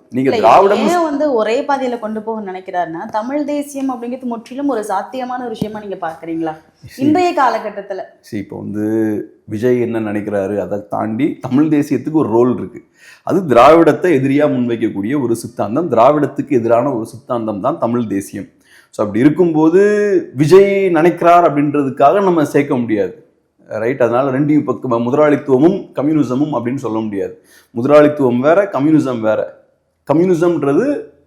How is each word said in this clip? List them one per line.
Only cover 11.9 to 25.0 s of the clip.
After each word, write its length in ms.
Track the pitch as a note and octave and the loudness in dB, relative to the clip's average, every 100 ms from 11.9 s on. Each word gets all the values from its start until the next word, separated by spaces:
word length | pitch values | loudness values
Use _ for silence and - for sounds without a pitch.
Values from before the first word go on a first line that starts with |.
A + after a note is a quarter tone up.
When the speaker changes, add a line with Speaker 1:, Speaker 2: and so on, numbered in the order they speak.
| B2 D3 D#3 | -4 -2 -2
Speaker 1:
ஒரு 60 | A2+ A2+ | 2 2
ரோல் 140 | B2+ G2+ | 2 0
இருக்கு. 240 | F#2+ - - _ - - - | -8 -14 -20 _ -20 -12 -4
அது 120 | E3 E3+ | -2 4
திராவிடத்தை 640 | A#2 C3+ E3+ D#3+ D3 F3+ C#3 | 6 8 8 6 2 2 2
எதிரியா 260 | C#3 C#3 D3 | 2 0 0
முன்வைக்கக்கூடிய 680 | C3 A#2+ A#2 A2 G2 G#2 D3 | 0 -2 -2 -2 -4 -4 -2
ஒரு 120 | A#2+ A2+ | -2 -4
சித்தாந்தம், 520 | A#2 - G2+ C3 E3+ | -6 -8 -4 -4 0
திராவிடத்துக்கு 640 | A2+ B2+ D3+ C#3 - - B2+ | 4 4 4 0 -4 -2 0
எதிரான 280 | A2+ A#2 C#3+ A#2+ | 2 0 0 -4
ஒரு 100 | A2+ | -8
சித்தாந்தம் 580 | A2 - A#2+ A2 G2+ | -12 -8 -6 -6 -4
தான் 160 | G2 D#3+ | -4 -2
தமிழ் 300 | A#2 A#2+ A2 G2 | -2 -2 -4 -6
தேசியம். 340 | F#2+ G#2 F#2 _ _ _ _ | -8 -12 -14 _ _ _ _
So, 60 | - | -6
அப்படி 200 | G#2 G#2 | -4 0
இருக்கும்போது 580 | C#3+ D#3 F3 D#3 D#3+ F#3 G3+ G#3 G#3 F#3 - B2 | 0 2 0 2 2 4 2 2 0 -2 -2 -2
விஜய் 280 | D3 F#3 G3+ G3 G3 D#3+ | 6 6 6 2 0 2
நினைக்கிறார் 480 | E3+ E3 F3 F3 E3+ | 2 2 4 6 4
அப்படின்றதுக்காக 760 | D3 D3 D3 C3 B2 C#3 F#3+ F#3+ | 2 0 0 -2 2 4 4 2
நம்ம 160 | E3+ | 2
சேர்க்க 300 | C#3+ D3 C#3 C3 | 2 0 0 -2
முடியாது, 380 | A#2 G#2+ F#2 - _ _ _ _ - | -2 -2 -4 -8 _ _ _ _ -10
ரைட்? 340 | G#2+ A#2 C3 | -6 -4 0
அதனால 220 | A#2 A#2+ C#3 | 0 2 0
ரெண்டையும் 360 | B2+ D3+ D3+ C3+ | 0 2 0 0
பக்கம் 260 | A#2 C3 A#2 | -4 -4 -2